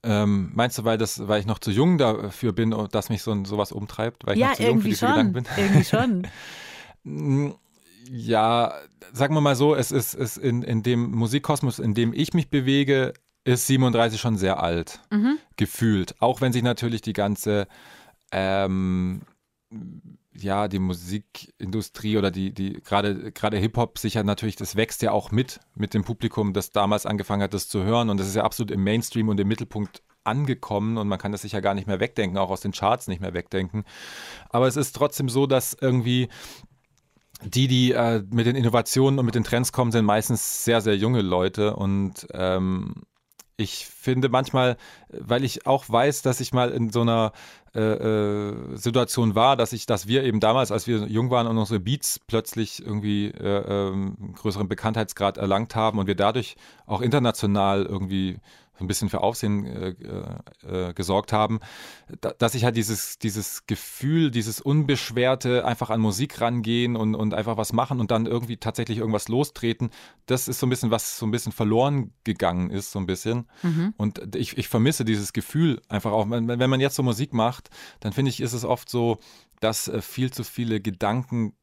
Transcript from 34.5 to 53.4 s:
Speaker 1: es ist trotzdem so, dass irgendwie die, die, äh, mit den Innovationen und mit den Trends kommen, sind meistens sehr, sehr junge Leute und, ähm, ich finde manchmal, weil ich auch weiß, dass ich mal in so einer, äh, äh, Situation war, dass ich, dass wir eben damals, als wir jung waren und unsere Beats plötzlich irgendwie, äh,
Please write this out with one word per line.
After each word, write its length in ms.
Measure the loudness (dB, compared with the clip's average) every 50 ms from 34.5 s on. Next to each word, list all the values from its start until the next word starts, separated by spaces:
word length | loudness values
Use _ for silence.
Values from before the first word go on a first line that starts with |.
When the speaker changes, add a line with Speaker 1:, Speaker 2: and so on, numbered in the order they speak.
| 2 2 2
Speaker 1:
es 80 | 4 2
ist 180 | 0 -2 -2 0
trotzdem 360 | 0 0 0 0 -2 -4 0
so, 180 | 2 2 2
dass 260 | 4 2 2 2 -2 -6 -2
irgendwie 480 | 0 2 2 2 2 2 2 2 0 -2 -6 -16 -18 -18 -20 -20 -20 _ _ _ _ _ _ _ _ _ _ _ _ _ _ -16 -14
die, 240 | -4 0 0 2
die, 240 | 4 4 4 4 4
äh, 320 | 4 4 2 2 2 2 0 0
mit 160 | 0 2 2
den 80 | 2 2
Innovationen 640 | 4 2 4 4 4 2 2 2 4 4 4 4 4
und 60 | 2
mit 80 | 2 2
den 80 | 0 0
Trends 280 | 2 0 0 0 0
kommen, 200 | 0 0 0 2
sind 140 | 4 4 4
meistens 600 | 4 4 2 2 0 -2 -2 -2 -4 -6 -4 0
sehr, 160 | 2 2 4
sehr 160 | 4 2 2
junge 240 | 4 4 2 2 2
Leute 540 | 2 2 2 2 2 2 2 2 0 0 0
und, 500 | 0 0 0 2 2 0 -2 -4 -8 -16 -12
ähm, 720 | -6 -2 0 0 0 0 0 0 -2 -2 -4 -6 -10 -12 -16 _ _ _ _ _ _ -20 -20 _ _
ich 280 | -6 -4 -4 -4 -10 -12
finde 440 | -14 -18 -6 -2 -2 0 2 2 4
manchmal, 460 | 4 2 2 2 2 4 4 4 2 0 -8 -20 -20 -20 -20 _
weil 340 | -14 -14 -2 0 2 2 2
ich 240 | 0 -4 -2 0
auch 180 | 2 2 2 0
weiß, 360 | 2 4 4 4 4 2 2 0
dass 160 | 0 0 0
ich 120 | -2 0
mal 200 | 2 2 2 2
in 180 | 2 0 -2 0
so 120 | 2 2
einer, 320 | 4 4 4 4 2 0 -2 -6 -20 -20 -20 -20 _ _ _
äh, 60 | 0
äh, 920 | 0 0 0 0 0 0 2 2 2 0 0 -2 -4 -4 -6 -8 -10 -10 -10
Situation 600 | -4 -4 0 2 2 0 2 0 0 2 2 4
war, 200 | 4 6 6 6
dass 160 | 4 2 -2
ich, 140 | -2 -10 -2
dass 220 | -2 -2 -2 0
wir 160 | 2 2 2 2
eben 160 | 2 2 4
damals, 320 | 4 4 4 4 2 2
als 160 | 0 -2 0
wir 180 | 0 0 0 0
jung 240 | 0 0 0 0 2
waren 160 | 2 2 2
und 140 | 2 2 0
unsere 200 | 0 0 -2 -2
Beats 400 | 0 -2 -2 -2 -2 -6 -6 -6 _
plötzlich 580 | -2 -2 -2 -2 -2 -4 -4 -4 -4 -6 -12 -8
irgendwie, 440 | -6 -6 -4 -2 0 0 0 0
äh, 600 | -2 -4 -6